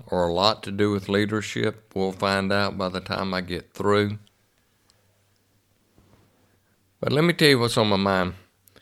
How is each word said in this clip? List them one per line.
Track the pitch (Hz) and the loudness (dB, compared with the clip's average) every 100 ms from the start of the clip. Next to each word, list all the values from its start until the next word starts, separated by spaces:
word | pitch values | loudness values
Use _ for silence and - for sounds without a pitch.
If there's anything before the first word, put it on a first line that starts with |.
| - | -4
or | 90 87 | -2 0
a | |
lot | 87 104 107 | 4 2 2
to | - | -6
do | 98 104 | 0 0
with | 101 98 | 0 0
leadership. | 101 104 107 101 117 110 - _ 95 | 0 2 -2 -4 -4 -4 -6 _ -4
We'll | 95 | -4
find | 95 101 98 95 | 0 0 0 0
out | 101 98 95 | 0 0 -2
by | 92 | -4
the | 92 | -6
time | 90 95 95 | -6 -4 -4
I | 92 | -4
get | 92 87 - | -4 -8 -10
through. | - 104 104 104 104 - _ _ _ _ _ _ _ _ _ _ _ _ _ _ _ _ _ _ _ _ _ _ _ _ _ _ - | -4 0 2 2 -4 -14 _ _ _ _ _ _ _ _ _ _ _ _ _ _ _ _ _ _ _ _ _ _ _ _ _ _ -8
But | - | -2
let | 131 | 0
me | 170 | 0
tell | 170 156 | 4 4
you | 131 | 4
what's | 117 123 | 2 0
on | 107 | 2
my | 98 | 2
mind. | 98 95 90 90 _ _ _ - | 2 2 0 -6 _ _ _ -20